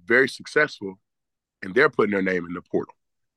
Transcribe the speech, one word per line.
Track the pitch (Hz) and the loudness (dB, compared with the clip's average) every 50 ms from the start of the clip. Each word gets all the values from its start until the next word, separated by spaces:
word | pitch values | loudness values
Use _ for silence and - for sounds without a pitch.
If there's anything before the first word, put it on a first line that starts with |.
| 87 | _
very | 87 117 127 135 123 | 2 2 2 2 2
successful, | - - - - - 147 151 147 - - 101 95 95 - _ _ _ _ _ _ _ _ _ _ _ _ - | -2 -8 -10 -4 0 0 0 0 -2 -8 -12 -12 -12 -14 _ _ _ _ _ _ _ _ _ _ _ _ -10
and | 95 92 | -2 2
they're | 120 147 151 | 2 2 4
putting | - - 113 101 101 | 4 2 0 2 2
their | 98 95 | 0 0
name | 95 92 90 87 | 0 -2 -2 -4
in | 85 87 | -6 -10
the | 90 - | -12 -8
portal. | _ - 90 - - - _ _ _ _ _ _ _ _ | _ -4 -4 -4 -6 -12 _ _ _ _ _ _ _ _